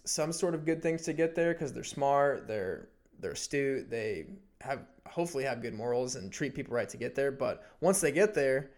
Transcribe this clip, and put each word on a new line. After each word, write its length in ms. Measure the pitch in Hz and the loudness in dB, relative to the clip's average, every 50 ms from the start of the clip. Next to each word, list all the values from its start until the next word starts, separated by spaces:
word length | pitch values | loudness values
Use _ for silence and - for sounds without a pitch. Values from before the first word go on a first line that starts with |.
| - | -6
some 280 | - - - 151 160 | -4 -2 0 0 -2
sort 220 | 165 - 196 175 165 | 0 0 0 0 0
of 100 | 156 151 | 2 2
good 180 | 165 160 160 | 0 2 2
things 200 | 165 165 165 160 165 | 2 0 0 0 -2
to 80 | 170 | -2
get 220 | 151 156 165 165 165 | 2 2 2 2 2
there 200 | 175 170 170 170 | 2 2 2 2
'cause 180 | 170 160 135 | 0 -2 -4
they're 100 | - - - | -4 -6 -10
smart, 600 | - - 143 139 139 139 143 143 143 135 - - | -8 -2 0 2 4 6 6 6 4 2 0 -4
they're, 420 | - 110 107 95 92 82 - - - _ _ _ _ _ - | -4 -4 -2 -2 -2 -4 -6 -8 -14 _ _ _ _ _ -8
they're 120 | 98 87 | -6 -6
astute, 560 | - - - - - 143 139 135 135 123 - - | -4 -6 -4 -2 0 0 0 0 -2 -2 -4 -4
they 380 | 113 117 107 110 101 82 78 80 202 - - _ _ - | -4 -2 -2 -2 -4 -4 -6 -10 -14 -18 -20 _ _ -12
have, 260 | - 131 139 123 - - _ - - | -6 -6 -6 -6 -8 -12 _ -20 -20
hopefully 380 | - - 170 170 170 - 139 135 | -8 -4 -4 -4 -2 -2 -2 -2
have 180 | 135 135 117 | -2 -2 -4
good 120 | 120 117 117 | -6 -6 -6
morals 420 | 104 113 123 120 123 127 127 123 | -4 -2 0 0 0 0 -2 -4
and 140 | 127 92 95 | -6 -8 -10
treat 220 | - - 156 135 - | -4 -4 -4 -4 -4
people 200 | 156 131 - 117 | -6 -6 -2 -2
right 140 | 120 104 - | -2 -2 -2
to 80 | - | -4
get 180 | - 117 120 - | -6 -6 -2 0
there. 160 | 135 139 139 | 2 2 2
But 320 | 135 - 127 110 - - - - - - | 0 0 -2 -2 -2 -4 -8 -16 -6 0
once 200 | 151 180 190 190 | 2 4 4 4
they 120 | 170 147 | 2 2
get 220 | 135 170 208 208 214 | 4 4 4 4 4
there, 360 | 151 139 135 131 135 143 - - | 2 4 4 4 2 0 -4 -12